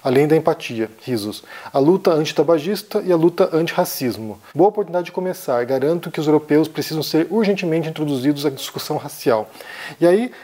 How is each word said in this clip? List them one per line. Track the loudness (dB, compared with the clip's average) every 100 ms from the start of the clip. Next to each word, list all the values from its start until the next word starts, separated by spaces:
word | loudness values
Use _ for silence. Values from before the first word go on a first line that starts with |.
além | 0 2 4
da | 4
empatia, | 2 -2 -4 -6 -6 -8
risos. | -6 -4 -4 -8 -14 -18 -4
A | 2
luta | 4 4 4
antitabagista | 2 2 0 2 2 0 -6 -4 -4
e | 0
a | 2
luta | 4 4 2
antirracismo. | 0 0 0 -2 -2 -4 -4 -8 -12 -6
Boa | 2 2
oportunidade | 2 -4 -4 -4
de |
começar. | -6 -6 -4 -2 -2
Garanto | 0 0 0 -2 -4
que | -2
os | 2
europeus | 2 4 2 2
precisam | -2 -6 -6
ser | -2 0 0
urgentemente | 2 2 0 0 -2 -2
introduzidos | -4 -2 0 0 0
à | -2
discussão | -4 -8 -10 -6 -6
racial. | -6 -4 0 0 -2 -12 -18 -16 -14 2
E | 4
aí, | 4 2 -8